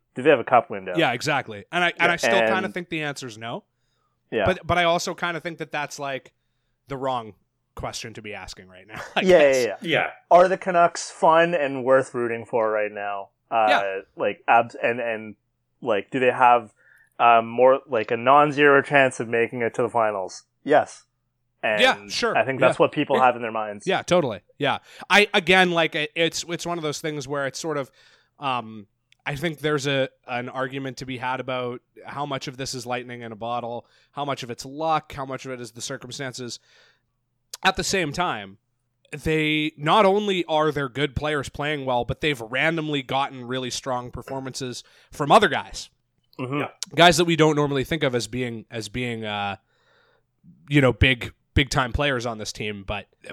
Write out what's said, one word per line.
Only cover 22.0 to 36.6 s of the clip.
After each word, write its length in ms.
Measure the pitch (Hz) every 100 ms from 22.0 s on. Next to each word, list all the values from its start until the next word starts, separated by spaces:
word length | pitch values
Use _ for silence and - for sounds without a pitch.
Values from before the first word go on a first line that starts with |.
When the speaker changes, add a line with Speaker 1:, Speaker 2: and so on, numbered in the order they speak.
| 202
Speaker 2:
sure. 300 | - 233 165
Speaker 1:
I 80 | 113
think 140 | 131
that's 180 | 127 -
Speaker 2:
Yeah. 40 |
Speaker 1:
what 80 | 147
people 240 | 151 143 131
Speaker 2:
Yeah. 80 | 127
Speaker 1:
have 100 | 120
in 60 |
their 100 | 117
minds. 340 | 110 107 104 185
Speaker 2:
Yeah, 160 | 165
totally. 380 | - 175 135 98 - -
Yeah. 200 | 139 113 - - -
I, 180 | 196 208
again, 380 | 214 165 185 180
like, 220 | 170 160
it, 180 | 160 151 165
it's, 300 | 165 - 156
it's 180 | 165 170
one 120 | 175
of 60 |
those 180 | 151 139
things 260 | 160 151 131
where 180 | 143 135
it's 140 | -
sort 180 | 165 147
of, 140 | 127 _ _ _ _ _
um, 480 | 139 123 110 110 98 _ _ _ 135
I 100 | 143
think 240 | 170 143
there's 260 | 151 147 139
a, 240 | 139 131 - -
an 200 | 123 127
argument 480 | 131 131 135 135 123
to 80 | 131
be 120 | 123
had 220 | 127 131
about 400 | 123 127 123 123 - - -
how 200 | 120 143
much 220 | 135 -
of 80 | 127
this 160 | 131
is 120 | 131 120
lightning 360 | 123 123 120
in 100 | 117
a 20 | 107
bottle, 500 | 117 120 117 117 - _ _
how 100 | - 143
much 160 | 131
of 80 | 120
it's 160 | 117 135
luck, 460 | 143 160 156 -
how 120 | 143 135
much 200 | 131 135
of 60 |
it 80 | 123
is 140 | 117
the 80 | 113
circumstances. 800 | - 131 127 123 135 123 120 -